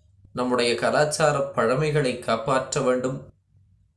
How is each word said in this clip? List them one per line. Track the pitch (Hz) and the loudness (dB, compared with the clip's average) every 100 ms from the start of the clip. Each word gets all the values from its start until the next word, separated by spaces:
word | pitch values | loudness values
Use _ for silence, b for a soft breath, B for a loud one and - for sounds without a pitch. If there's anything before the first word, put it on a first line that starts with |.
| _ _ - | _ _ -10
நம்முடைய | 127 127 123 120 117 | -4 0 2 2 2
கலாச்சார | 120 127 151 - 151 139 | 2 2 2 2 2 2
பழமைகளை | 139 - 117 135 156 147 131 120 | -2 0 0 2 0 0 0 -2
காப்பாற்ற | - 113 - 131 - 143 | -2 -2 0 -2 -2 -2
வேண்டும் | 127 127 131 143 - - _ _ _ _ _ | 0 0 -2 -6 -12 -20 _ _ _ _ _